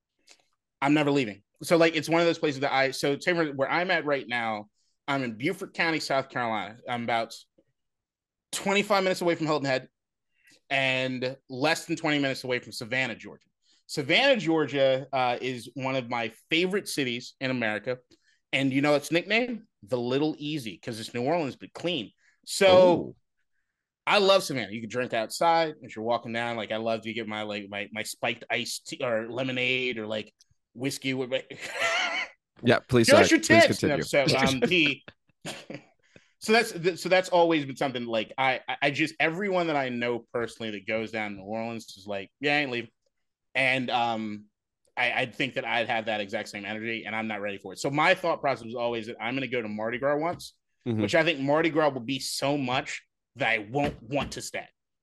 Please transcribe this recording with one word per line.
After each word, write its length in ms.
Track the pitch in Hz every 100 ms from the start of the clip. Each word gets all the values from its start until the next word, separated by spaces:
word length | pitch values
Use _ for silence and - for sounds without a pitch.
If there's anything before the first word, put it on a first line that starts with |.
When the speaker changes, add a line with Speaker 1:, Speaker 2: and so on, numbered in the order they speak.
| _ _ _ - _ _ _ -
Speaker 1:
I'm 140 | 139
never 160 | 151 143
leaving. 320 | 143 117 98 _ -
So, 140 | 147 170
like, 180 | 165
it's 140 | 160 151
one 120 | 165
of 40 | 170
those 120 | 165
places 220 | 156 135
that 120 | 135
I, 180 | 131 139
so 240 | - 147 143
take 200 | 180 175 156
where 160 | 139 135
I'm 200 | 151 185
at 160 | 175 147
right 180 | 139 107
now, 420 | 120 117 107 104 _ _ _ -
I'm 160 | 139
in 120 | 127 107
Beaufort 380 | 139 185 196
County, 260 | - 175 156
South 300 | - 139 127
Carolina. 460 | 131 120 110 98 117 -
I'm 140 | 120
about 300 | 117 117 113 - - _ _ _ _ _ _ _ _ _ -
twenty-five 500 | - 196 196 202 202
minutes 180 | 190 185
away 140 | 175
from 120 | 170 156
Hilton 200 | 151 139
Head 200 | 131 135 _ _ _ _ _ _ _ -
and 680 | 135 135 131 131 127 127 135 -
less 340 | 127 147 165 -
than 100 | 165
twenty 220 | 160 147
minutes 240 | 139 127
away 140 | 127 123
from 120 | 117
Savannah, 420 | 104 110 127 127 101
Georgia. 300 | 101 80 _ _ _ _ -
Savannah, 480 | - 131 185 269 254
Georgia, 680 | 160 160 143 139 135 131 135
uh, 260 | 135 127 123
is 280 | 127 127 117
one 220 | 139 131 135
of 120 | 120
my 240 | 120 113 - -
favorite 380 | 165 185 202 -
cities 460 | - 131 120 - -
in 100 | 131
America. 480 | 127 113 107 127 127 _ _ _ _ -
And 200 | 135 135
you 80 | 135
know 140 | 147
its 160 | 147 -
nickname? 560 | 165 175 214 247 233 - _ 104
The 100 | 123
Little 360 | 120 131 156 143
Easy, 400 | 147 151 110 -
'cause 220 | - 110
it's 120 | 110
New 80 | 120
Orleans, 340 | 127 170 143 -
but 160 | 92
clean. 400 | - 170 170 98 _ _ _
So 220 | - - 190
Speaker 2:
Oh. 480 | 185 185 170 - - _ _ _ _ _ _ _ _ -
Speaker 1:
I 120 | 202
love 240 | 190 196
Savannah. 260 | 185 135 98
You 80 | 110
can 100 | 113
drink 220 | 120 123
outside 600 | 120 110 - 170 165 165 151
as 100 | 117 -
you're 80 |
walking 280 | 110 117 120
down. 240 | 113 120 117
Like, 140 | 101
I 40 | 110
love 260 | 113 113
to 100 | 113
get 140 | 110 107
my, 140 | 107
like, 240 | 107 104 98
my, 180 | 101 101
my 100 | 110
spiked 420 | 110 - 120 120 -
iced 360 | 117 117 - -
tea 100 | -
or 260 | 127 110 113
lemonade 680 | 120 131 127 127 127 123 113
or, 80 | 107
like, 260 | 110 104 _ _ _ _
whiskey 400 | 113 135 139 135
with 160 | 131 127
my 120 | 131 -
<laughs> 1120 | - - - 679 679 719 679 - - _ -
Speaker 2:
Yeah, 140 | 120 120 -
please, 180 | 123 113
Speaker 1:
Josh 200 | 277 -
Speaker 2:
sorry. 0 |
Speaker 1:
your 80 | 320
Speaker 2:
Please 60 | - 320 320
Speaker 1:
tits. 160 | 196
No, 140 | 196 143
Speaker 2:
continue. 40 |
Speaker 1:
so, 320 | - 147 131 127
um, 220 | 135 131
Speaker 2:
<laughs> 80 | 120
Speaker 1:
tea. 360 | 180 147 135 - - _ _
<laughs> 380 | - - - - - _ _ - _ _
So 120 | -
that's 200 | 220 226
th-, 260 | 170 165 165
so 100 | 175
that's 200 | 180 185
always 360 | 180 170 160
been 120 | 139 131
something, 280 | 139 123
like, 280 | 120 113 104 -
I, 220 | 131 127 -
I, 80 | 131
I 80 | 147
just, 240 | 131 151 -
everyone 480 | 156 165 208 180 170
that 80 | 143
I 140 | 131
know 340 | 120 120 120 -
personally 380 | 123 113 - 113
that 160 | 104 98
goes 240 | 110 110
down 180 | 110 107
to 60 | 101
New 80 |
Orleans 500 | 95 110 113 113 - -
is 80 |
like, 280 | 98 101 98 -
"Yeah, 160 | 143 147
I 40 |
ain't 100 | 143
leaving." 180 | 123 - _ _ _ _ _ _
And, 340 | 127 131 131 123
um, 560 | 120 117 113 110 104 104 _ _ _ _ -
I, 160 | 120
I 140 | 117 131
think 280 | - 139
that 100 | 123
I'd 240 | 120 117 113
have 180 | 117 110
that 140 | 107
exact 280 | 101 107 104
same 160 | 107
energy, 400 | 101 107 113 113 101
and 80 |
I'm 140 | 110 110
not 120 | 104
ready 180 | 101 98
for 140 | 98
it. 40 | 92
So 120 | 143
my 240 | 143 160
thought 260 | 180 170 151
process 240 | 143 123
was 100 | 113
always 320 | 120 120 117 110
that 80 | 113
I'm 140 | 107
gonna 120 | 135 131
go 160 | 123
to 60 | 110
Mardi 300 | 107 110 120
Gras 180 | 135 147
once, 380 | 160 175 - _ _ _
Speaker 2:
Mm-hmm. 160 | 123 110
Speaker 1:
which 120 | 104
I 80 | 165
think 160 | 160 147
Mardi 320 | 135 151 165
Gras 200 | 151 156
will 100 | 135
be 180 | 117 135
so 400 | - - 139 147
much 460 | 127 127 147 - _ _ _ 117
that 120 | 123
I 200 | 113 104
won't 320 | 135 143 -
want 300 | 110 139 123
to 100 | -
stay. 240 | - 101 92 _ _ _